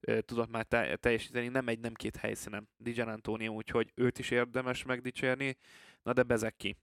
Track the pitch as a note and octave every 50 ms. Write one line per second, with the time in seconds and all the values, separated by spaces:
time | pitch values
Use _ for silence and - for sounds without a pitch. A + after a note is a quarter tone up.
0 | - - A2+ A2 G#2+ - A#2+ A#2 A#2 A2+ A2+ A2+ A2+ - - A#2 A2 C2+ C#2 -
1 | - B2 A#2 A2+ - - - B2 A#2+ A#2+ B2 C3+ B2+ A#2+ A#2 A2+ A2+ A#2 A2+ -
2 | - A2 A2+ - - A2+ A2 - - - G#2 G2+ G#2+ _ _ _ A2+ A#2 A#2+ A#2
3 | A#2+ A2+ A2 A2 A2 - G#2+ A2 A2+ A2+ G#2+ A2 A2 - - A#2 A2+ - _ -
4 | A#2+ B2 - - B2+ - A#2+ A#2+ B2 B2 A#2+ C3 B2+ B2+ B2+ B2+ - C3 B2+ B2
5 | B2 B2+ - - - C3 B2+ C3 C#3 C3+ C3 _ _ - - - - - - _
6 | _ - B2 B2+ B2 A#2+ A#2+ A2+ A2 A2 - _ - G2 G#2 -